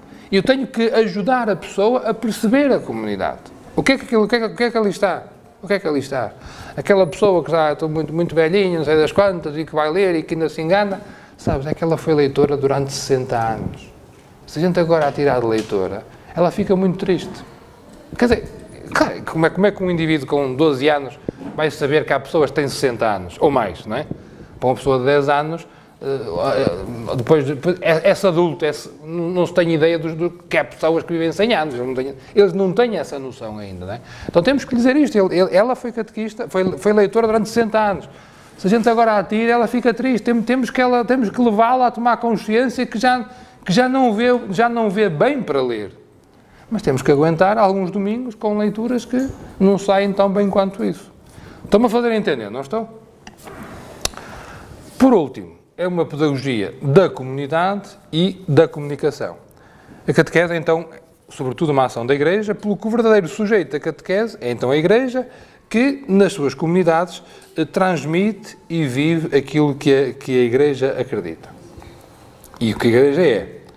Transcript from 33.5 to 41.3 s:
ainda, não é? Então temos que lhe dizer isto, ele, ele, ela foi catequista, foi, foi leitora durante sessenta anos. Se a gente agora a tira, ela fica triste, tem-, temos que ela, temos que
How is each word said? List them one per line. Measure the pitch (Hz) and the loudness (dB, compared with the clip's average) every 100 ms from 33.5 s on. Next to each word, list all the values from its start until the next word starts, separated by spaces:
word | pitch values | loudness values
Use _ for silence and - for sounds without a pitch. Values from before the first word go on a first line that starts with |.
| 107 | -12
ainda, | 101 90 90 | -12 -12 -10
não | |
é? | 120 - - - | -12 -14 -14 -2
Então | 170 | 0
temos | 175 277 | 2 -2
que | - 240 | -2 0
lhe | |
dizer | 247 285 | 2 2
isto, | 262 208 | 2 2
ele, | 190 170 | 2 2
ele, | 185 180 | 2 2
ela | 240 247 | 2 -2
foi | 240 | -6
catequista, | 233 214 - 220 214 - | -8 -8 -8 -10 -8 -6
foi, | 185 185 147 | -2 -2 0
foi | 208 | 2
leitora | 214 196 220 226 | 4 4 2 2
durante | 208 208 | 0 0
sessenta | 233 226 220 | -2 0 0
anos. | 214 170 - - - - - - | 0 -2 -10 -20 -20 -20 -20 -4
Se | 185 | 2
a | |
gente | 226 233 | 2 4
agora | 226 226 208 | 4 4 2
a | |
tira, | 180 214 233 | 0 0 2
ela | 240 220 | 2 2
fica | 247 240 | 0 0
triste, | 226 262 233 | 0 0 0
tem-, | - 233 | 0 0
temos | 220 262 240 | 0 0 0
que | - | 0
ela, | 254 247 | 2 2
temos | 233 254 | 2 0
que | 202 | 0